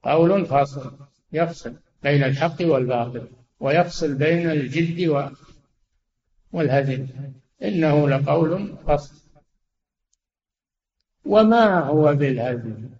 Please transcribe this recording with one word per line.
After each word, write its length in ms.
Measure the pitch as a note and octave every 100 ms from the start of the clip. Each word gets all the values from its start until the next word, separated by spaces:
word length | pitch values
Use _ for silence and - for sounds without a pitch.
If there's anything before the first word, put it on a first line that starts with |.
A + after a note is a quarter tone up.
قول 420 | - D#3 E3+ G3 F3
فصل 520 | C#3 C#3 C#3 C3 - - _ _
يفصل 420 | D3+ E3 - A#2 - _ _
بين 200 | C#3 C#3+
الحق 380 | C3 C3+ E3 E3
والباطل 640 | F3 C#3 B2 B2 A#2+ A#2+ - - _ _
ويفصل 560 | C#3 D#3 F3 - D#3+ C3+
بين 360 | D3+ E3+ E3+
الجد 560 | D#3 B2+ D#3 E3+ E3+ F3
و-، 220 | C#3+ C#3+ - - - _ _ _ _ _ _ _ _ _
والهزل، 560 | E3+ D3 C3+ C#3 B2+ - - - - _ _
إنه 460 | G3 F#3+ D#3 D3 D3
لقول 680 | C3+ C#3 D#3 D#3+ F#3 G3+ - -
فصل. 280 | D3 - - _ _ _ _ _ _ _ _ _ _ _ _ _ _ _ _ _ _ _ _ -
وما 540 | G#3 A3 A#3 A3 F3+
هو 360 | C3+ D3+ D3+ D3
بالهزل 760 | C#3+ B2 A#2+ A#2+ A2+ G#2+ A#2 -